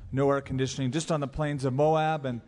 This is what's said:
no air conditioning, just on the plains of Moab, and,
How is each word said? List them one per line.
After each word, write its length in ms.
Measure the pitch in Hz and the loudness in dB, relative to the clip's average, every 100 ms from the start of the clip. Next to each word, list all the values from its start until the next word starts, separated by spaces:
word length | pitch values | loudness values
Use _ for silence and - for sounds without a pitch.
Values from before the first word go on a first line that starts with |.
| - | -6
no 180 | 131 135 | 0 2
air 120 | 139 | 2
conditioning, 500 | 135 131 131 139 131 | 0 -2 -2 -2 -2
just 200 | 160 160 | -2 -2
on 100 | 156 | -2
the 60 | 139 | -2
plains 380 | 151 151 143 131 | -4 -4 -2 -2
of 80 | |
Moab, 500 | 127 151 156 156 160 | 2 4 4 2 0
and, 180 | 131 120 | -4 -6